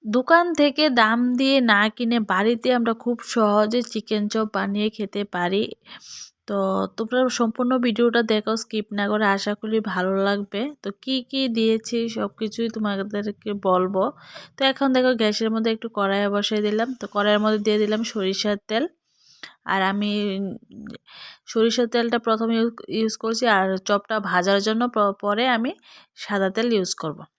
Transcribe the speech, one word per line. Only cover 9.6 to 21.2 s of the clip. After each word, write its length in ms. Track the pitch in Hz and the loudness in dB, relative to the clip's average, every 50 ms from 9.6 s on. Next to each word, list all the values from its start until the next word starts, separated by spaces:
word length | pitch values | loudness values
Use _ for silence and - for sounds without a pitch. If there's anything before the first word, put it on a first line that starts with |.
| - 220 220 220 214 | -4 -2 -2 -2 -2
ভালো 280 | 214 190 180 180 190 190 196 | -2 -4 -2 -2 -2 0 0
লাগবে। 420 | 196 202 202 202 202 196 - 196 233 294 302 _ | 0 0 0 -2 -4 -6 -6 -6 -6 -6 -8 _
তো 80 | - 202 202 _ | -12 -12 -12 _
কি 160 | - - 262 262 247 _ | -8 -4 -4 -4 -4 _
কি 140 | - 269 269 262 | -4 -4 -2 -2
দিয়েছি 500 | 233 220 226 226 220 220 220 - - 233 233 233 | 0 0 2 2 2 0 -2 -4 -4 -4 -4 -4
সব 220 | 220 220 208 202 _ | -4 -6 -6 -6 _
কিছুই 320 | _ 220 214 208 - 233 233 | _ -8 -8 -4 -4 -6 -4
তোমাদেরকে 800 | 226 226 214 208 202 196 196 208 208 208 208 214 202 _ _ 214 208 202 | -4 -4 -4 -2 -2 -4 -6 -6 -6 -6 -6 -6 -8 _ _ -8 -8 -4
বলবো। 440 | 196 196 185 180 185 185 196 185 190 254 285 - - - - - - - _ | 0 2 2 2 2 0 0 0 0 0 -2 -8 -20 -20 -20 -20 -20 -20 _
তো 80 | - 269 | -2 0
এখন 240 | 269 269 - 277 269 254 | 0 0 2 0 2 2
দেখো 180 | 254 254 254 254 | 4 4 2 2
গ্যাসের 360 | 226 220 214 208 - 226 220 | 2 2 0 0 0 -2 -2
মধ্যে 200 | 220 226 220 226 226 | -2 -2 -2 -2 -2
একটু 160 | 220 - 226 | -4 -6 -10
কড়াই 320 | 226 - 202 190 196 202 202 202 | -4 -2 -2 0 0 0 0 0
বসিয়ে 340 | 202 202 202 - 220 214 208 | 0 0 -2 0 -2 0 0
দিলাম। 260 | 208 208 214 226 247 262 | 0 0 0 -2 -2 -4
তো 80 | 240 - 208 | -10 -10 -6
কড়াইয়ের 320 | - 311 208 208 208 208 208 | -4 0 2 4 4 4 4
মধ্যে 180 | 214 214 214 | 2 0 2
দিয়ে 180 | 208 214 214 208 | 2 2 2 2
দিলাম 220 | 214 202 214 214 233 | 2 0 0 -2 -2
সরিষার 540 | 226 - 226 190 190 196 190 - 208 208 202 _ | -4 -4 -4 -2 -2 -2 -2 -2 -2 -2 -2 _
তেল। 200 | _ 214 226 277 359 _ _ _ _ _ _ _ _ _ _ - - - _ _ | _ -2 -2 -2 -2 _ _ _ _ _ _ _ _ _ _ -20 -20 -20 _ _
আর 140 | - 180 190 190 | -4 0 0 0
আমি 300 | 190 196 208 208 208 208 208 208 208 190 196 196 190 - - - _ - - - - - - _ _ - - | 0 0 0 -2 -2 -2 -2 -2 -2 -2 -4 -6 -6 -8 -10 -16 _ -20 -18 -16 -16 -16 -16 _ _ -20 -20